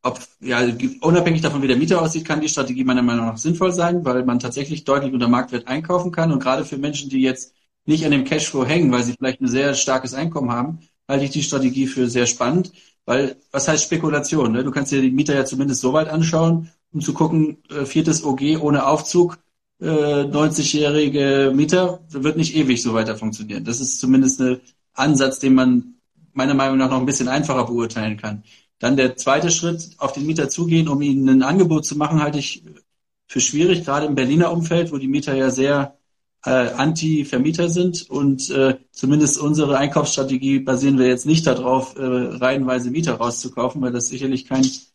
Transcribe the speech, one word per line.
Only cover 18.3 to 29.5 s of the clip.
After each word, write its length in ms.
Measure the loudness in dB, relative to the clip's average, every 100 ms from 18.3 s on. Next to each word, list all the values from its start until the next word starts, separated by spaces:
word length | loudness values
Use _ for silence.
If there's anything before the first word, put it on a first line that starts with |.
| -2
G 200 | 0 0
ohne 300 | 2 2 2
Aufzug, 500 | 0 0 2 2 0 _ _ _ _
äh, 420 | -2 0 2 0
neunzigjährige 1300 | 0 0 0 0 -2 0 2 2 2 2 2 4 4
Mieter, 460 | 4 2 2 2 -4 -12
wird 280 | -4 -2 0
nicht 180 | 0 0
ewig 260 | 0 0
so 120 | 0
weiter 240 | 0 -2 -4
funktionieren. 480 | -6 -8 -10 -8 -6
Das 160 | -6
ist 180 | -6 -4
zumindest 420 | 2 4 4 2
ein 200 | -2 -2 _ _ _
Ansatz, 460 | -2 2 2 2 0
den 140 | 4
man 420 | 4 6 2 0 -20 _ _ _
meiner 220 | -4 0
Meinung 240 | 2 2 2
nach 120 | 2
noch 100 | 0
ein 60 | 0
bisschen 220 | -2 -2
einfacher 380 | -2 0 -2 0
beurteilen 500 | -2 -4 -4 -4 -6
kann. 280 | -8 -10 -14 -20 _ _
Dann 160 | 0 2
der 200 | 2 0
zweite 340 | 0 2
Schritt, 460 | 2